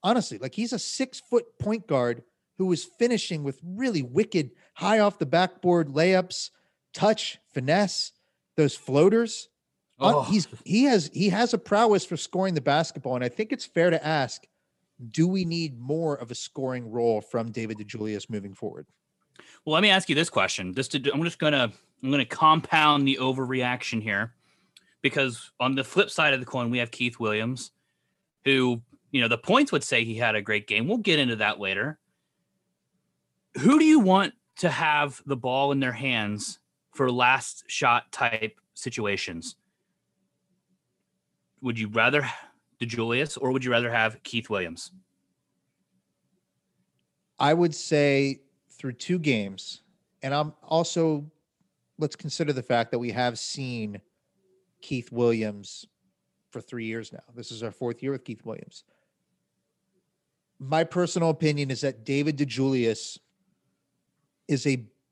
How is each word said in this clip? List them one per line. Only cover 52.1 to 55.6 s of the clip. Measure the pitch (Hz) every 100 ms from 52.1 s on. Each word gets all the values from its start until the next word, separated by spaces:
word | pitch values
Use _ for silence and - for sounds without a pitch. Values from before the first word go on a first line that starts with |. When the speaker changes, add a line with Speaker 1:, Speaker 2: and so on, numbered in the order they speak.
| -
Speaker 1:
consider | 147 - 156
the | 135
fact | 120 120 117
that | 120
we | 120
have | 113 123 113
seen | - - 131 120 107 98 - _ _ _ _ _ _ _
Keith | - 131 117
Williams | 117 120 113 107 104